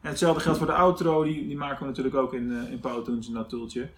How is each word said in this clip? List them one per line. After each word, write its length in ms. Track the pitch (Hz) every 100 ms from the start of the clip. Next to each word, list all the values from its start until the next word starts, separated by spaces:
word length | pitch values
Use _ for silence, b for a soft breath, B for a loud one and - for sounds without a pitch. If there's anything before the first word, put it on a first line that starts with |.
En 80 | 151
hetzelfde 320 | 135 170 160
geldt 160 | 165 147
voor 100 | 160
de 60 |
outro, 500 | 170 180 175 165 156
die, 240 | 156 151 143
die 100 | 143
maken 220 | 143 135
we 60 | 139
natuurlijk 300 | 127 131 135
ook 180 | 127
in, 180 | 131 120
eh, 200 | 120 120
in 80 | 123
Powtoons 480 | 127 120 117 117 113
en 60 |
dat 160 | 117 110
toeltje. 400 | 120 113 120 139